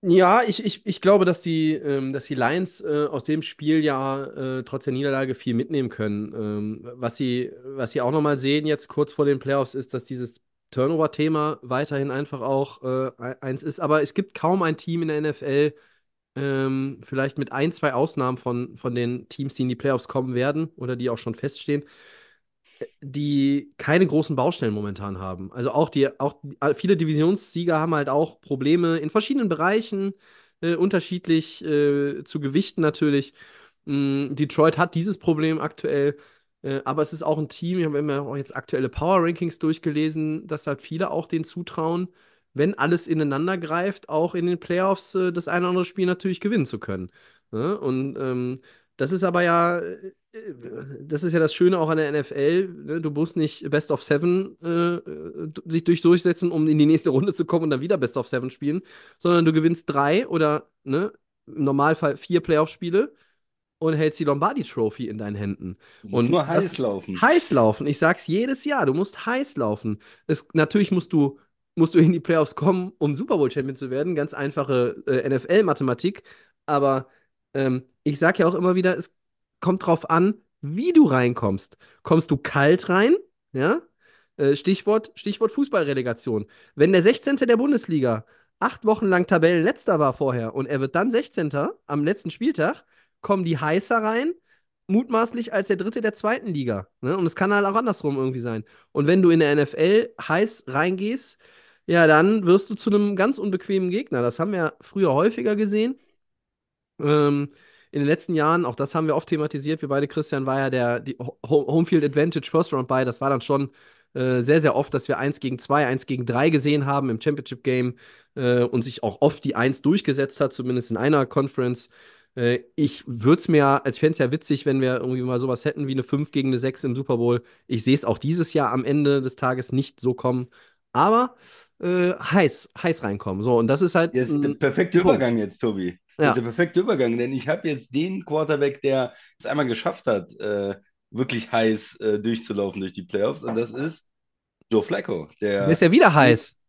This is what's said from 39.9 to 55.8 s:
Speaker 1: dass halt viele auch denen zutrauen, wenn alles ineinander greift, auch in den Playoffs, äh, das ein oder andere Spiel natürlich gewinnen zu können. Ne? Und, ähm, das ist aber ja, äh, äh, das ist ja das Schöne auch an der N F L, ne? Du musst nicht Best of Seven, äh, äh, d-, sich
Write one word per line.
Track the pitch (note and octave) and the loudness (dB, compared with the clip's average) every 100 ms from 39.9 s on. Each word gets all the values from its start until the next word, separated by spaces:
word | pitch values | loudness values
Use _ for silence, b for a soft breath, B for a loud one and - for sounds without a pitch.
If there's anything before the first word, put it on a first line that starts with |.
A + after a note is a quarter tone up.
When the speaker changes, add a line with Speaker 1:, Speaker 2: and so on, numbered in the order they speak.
| D3+ D#3 D#3 D#3 D#3 - | 0 -2 -2 -4 -6 -8
Speaker 1:
dass | D3+ - | -8 -6
halt | C#3 | -8
viele | - D#3+ D3+ | -8 -6 -4
auch | - D#3+ | -4 -4
denen | E3 | -6
zutrauen, | D#3 - F3 - D#3+ E3+ F3+ b b b b | -6 -10 -10 -4 -2 -2 -4 b b b b
wenn | C3+ D#3 G3+ | 0 0 2
alles | C#3+ E3+ F3 | 0 0 -2
ineinander | D#3+ D3+ C#3 E3+ F#3+ | -2 -2 -2 -2 -4
greift, | E3 E3 F#3 F#3+ - | -4 -4 -4 -8 -6
auch | D#3 E3+ | -2 -2
in | F3+ F3 | -2 -2
den | F3 | -4
Playoffs, | - F3 F#3+ F#3+ - | -2 -2 0 -2 -4
äh, | F#3+ F3+ | -2 -2
das | F3 E3+ | -2 -4
ein | F3 | -2
oder | F3+ | 0
andere | F3+ | 0
Spiel | F3 - F3+ | -2 -2 -2
natürlich | F3+ F#3+ F3+ | -2 -4 -4
gewinnen | G#3 A3 C#3 | -2 0 -2
zu | G#2+ | -4
können. | - G2 F#2 b b b _ | -8 -8 -8 b b b _
Ne? | A2 C#3+ G#3 | -6 -4 -4
Und, | C#3 C3 C3+ - | -4 -2 -4 -6
ähm, | C3 B2+ B2 C3 b b b _ | -6 -4 -4 -8 b b b _
das | C3 | -4
ist | F3+ | 0
aber | F#3 F3 | 0 0
ja, | F3 E3+ E3+ F3 | 2 2 2 0
äh, | E3 F#3 F#3+ _ _ | -6 -10 -14 _ _
äh, | A3 G#3+ C3 - - C#3 C#3 C#3+ | -18 -16 -16 -14 -14 -14 -16 -6
das | D3 | -4
ist | F3 | 0
ja | E3 | 2
das | D#3 | 2
Schöne | - F3+ F#3 | 6 4 6
auch | D#3 | 2
an | D#3+ | 2
der | D3+ | 0
N | |
F | D3 C#3+ | 0 -4
L, | C#3+ C#3 F3 F#3+ | 0 2 2 0
ne? | E3 C#3+ D#3+ | -6 -8 -6
Du | D#3 | -4
musst | D3 E3 - | -2 -2 0
nicht | D3+ - D3+ | -2 -2 -2
Best | D3 D3+ | -2 0
of | C#3+ | -4
Seven, | - D3 F3 F3+ G3 - | 0 2 2 0 -2 -8
äh, | E3 E3+ E3+ F3 | -4 0 0 -2
äh, | - D3+ D#3+ - D#3+ | -8 -14 -12 -10 -10
d-, | D#3 E3+ | -10 -4
sich | E3 | -2